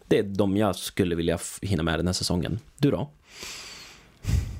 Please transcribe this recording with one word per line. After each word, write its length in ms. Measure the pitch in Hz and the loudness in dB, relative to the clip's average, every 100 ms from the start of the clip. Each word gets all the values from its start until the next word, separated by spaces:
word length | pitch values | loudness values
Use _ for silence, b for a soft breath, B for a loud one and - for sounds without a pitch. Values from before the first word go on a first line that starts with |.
| - | 2
Det 120 | 151 | 2
är 40 | |
de 340 | 101 98 101 98 | 2 0 2 2
jag 200 | 107 90 | 2 0
skulle 380 | - - 90 | -4 0 0
vilja 200 | 85 85 | 2 0
f-, 240 | 85 - - | 0 -2 -8
hinna 200 | 98 90 | -2 0
med 160 | 82 80 | 2 2
den 80 | 87 | 2
här 60 | |
säsongen. 480 | 92 - 90 78 110 - - | 0 0 0 0 -4 -8 0
Du 120 | 143 | 2
då? 200 | 85 135 - _ B B B B B B B B B B B B B | 2 -2 -10 _ B B B B B B B B B B B B B